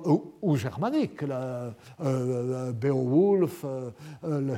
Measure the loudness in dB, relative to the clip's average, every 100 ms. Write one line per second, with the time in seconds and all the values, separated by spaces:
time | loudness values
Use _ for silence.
0 | 4 2 2 -4 2 2 0 -2 0 0
1 | -2 -4 -6 -4 -6 -6 -8 -12 -18 -6
2 | -2 0 0 -2 -2 -2 -4 -2 0 2
3 | 4 6 6 6 2 -2 -8 -8 -8 -12
4 | -18 -10 -4 -2 -2